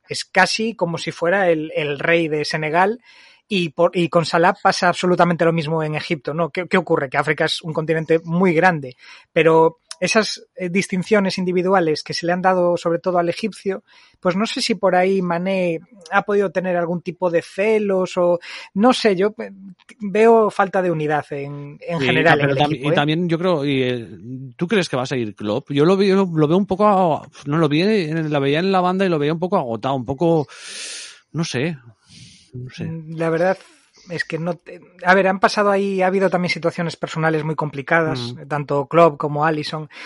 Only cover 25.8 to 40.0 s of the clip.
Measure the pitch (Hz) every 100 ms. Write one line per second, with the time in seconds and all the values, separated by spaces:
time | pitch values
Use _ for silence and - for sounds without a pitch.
25.8 | 156 196 196 190 190 160 147 180 202 185
26.8 | 208 190 180 143 - - 143 156 156 147
27.8 | 196 220 156 165 156 147 139 151 190 190
28.8 | 180 185 190 160 143 160 180 190 127 113
29.8 | 131 139 117 135 165 165 139 - - -
30.8 | - - - - _ 147 170 123 156 143
31.8 | 117 - _ - - - _ 127 127 -
32.8 | 160 165 156 160 165 160 180 185 - _
33.8 | _ _ - 160 - 160 170 170 - 180
34.8 | - - 180 196 190 190 220 - 202 196
35.8 | 196 190 185 190 190 180 175 170 165 -
36.8 | 165 - 165 160 160 156 156 151 151 139
37.8 | 131 170 160 127 120 127 143 147 139 143
38.8 | 139 165 170 143 151 147 156 151 147 156
39.8 | 156 -